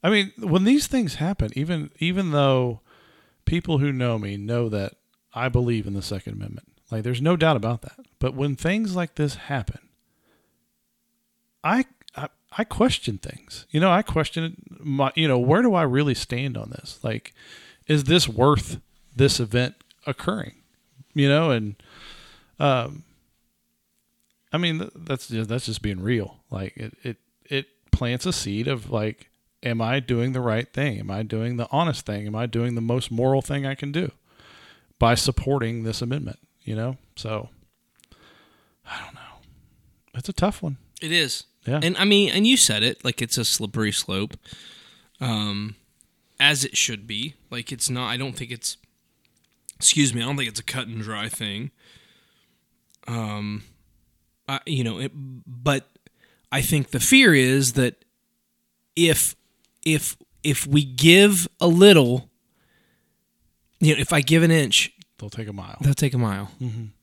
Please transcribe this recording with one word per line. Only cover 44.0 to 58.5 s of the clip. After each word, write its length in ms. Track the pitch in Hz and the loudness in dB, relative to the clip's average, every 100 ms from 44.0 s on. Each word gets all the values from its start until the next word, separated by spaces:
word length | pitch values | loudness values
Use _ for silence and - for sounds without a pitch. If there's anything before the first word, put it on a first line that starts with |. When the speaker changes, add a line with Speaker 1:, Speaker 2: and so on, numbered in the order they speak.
| - 95 104 - - - - - - _ _ _ | -4 -4 -4 -10 -20 -20 -20 -20 -20 _ _ _
Speaker 2:
um, 560 | 131 107 104 101 107 104 _ _ _ _ _ _ | -6 -4 -4 -6 -8 -12 _ _ _ _ _ _
as 240 | 143 147 | 4 4
it 120 | 135 - | -2 -2
should 300 | - 110 110 | -2 -4 -10
be. 280 | 104 139 - _ | -8 -8 -12 _
Like, 200 | 120 113 | -12 -10
it's 200 | 120 - | -6 -4
not, 180 | 123 123 | -4 -4
I 80 | 123 | -6
don't 160 | 135 | -6
think 180 | - 120 | -10 -12
it's, 260 | 120 - - _ _ _ _ _ _ _ _ - _ | -8 -10 -10 _ _ _ _ _ _ _ _ -20 _
excuse 360 | - 156 139 | 2 4 0
me, 100 | 117 | 0
I 40 | 117 | -4
don't 100 | 139 | -4
think 120 | 120 | -6
it's 120 | 107 | -6
a 40 | |
cut 220 | - 127 113 | -8 -8 -8
and 120 | 113 | -10
dry 280 | 107 107 107 | -8 -8 -8
thing. 420 | - 107 101 131 _ _ - _ _ _ _ _ _ _ _ _ _ - | -8 -8 -8 -10 _ _ -20 _ _ _ _ _ _ _ _ _ _ -10
Um, 580 | 117 110 104 104 107 - _ _ _ _ _ _ _ - | -8 -6 -8 -8 -10 -14 _ _ _ _ _ _ _ -10
I, 120 | 135 - | -10 -4
you 180 | 143 | -4
know, 140 | 117 95 | -2 -4
it, 140 | 135 | -8
but 760 | 151 135 127 - 123 135 139 - _ _ _ _ _ _ | -10 -16 -18 -18 -6 -2 -2 -4 _ _ _ _ _ _
I 100 | 135 | -4
think 280 | 123 151 131 | 0 0 0
the 100 | 127 | -2
fear 340 | - 269 247 | 6 8 8
is 380 | 147 127 135 131 | 6 6 4 2
that 300 | 120 123 - _ _ _ _ _ | 2 0 -2 _ _ _ _ _